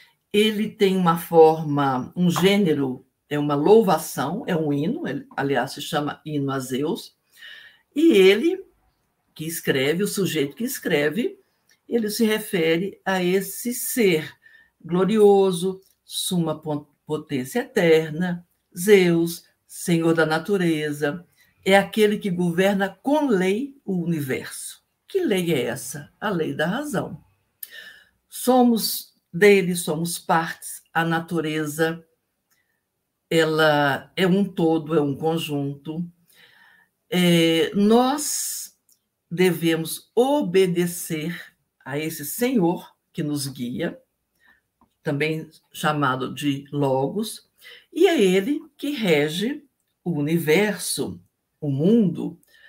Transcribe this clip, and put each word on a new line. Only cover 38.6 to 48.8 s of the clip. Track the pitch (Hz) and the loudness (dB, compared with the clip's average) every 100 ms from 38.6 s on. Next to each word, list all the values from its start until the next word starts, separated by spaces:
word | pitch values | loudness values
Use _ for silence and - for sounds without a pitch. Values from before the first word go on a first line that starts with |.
| - _ _ _ _ _ _ | -14 _ _ _ _ _ _
devemos | 170 185 170 170 160 160 - - - | 0 0 2 0 0 -4 -10 -4 0
obedecer | 254 294 196 185 190 175 175 175 - 156 160 170 - _ _ _ | 2 0 0 2 2 2 -2 -4 -8 -8 -6 -10 -14 _ _ _
a | - 139 | -10 -6
esse | 156 151 | -6 -8
Senhor | 147 - 247 254 170 175 - _ _ | -10 -4 0 2 0 0 -8 _ _
que | - | -8
nos | 147 147 135 | -6 -6 -6
guia, | 131 120 135 170 - _ _ _ _ _ _ _ _ _ _ | -8 -8 -6 -6 -8 _ _ _ _ _ _ _ _ _ _
também | - 143 156 160 160 - _ | -6 -2 -2 -4 -8 -18 _
chamado | - 160 151 139 131 127 | -6 -2 0 0 -2 -4
de | 127 147 139 - | -4 -4 -4 -6
Logos, | 143 139 131 135 196 226 - _ _ - - _ | -4 0 0 -2 -4 -8 -10 _ _ -20 -20 _
e | 320 370 | 2 4
é | 330 | 4
ele | 196 185 190 302 - | 4 2 0 -4 -8
que | - | -10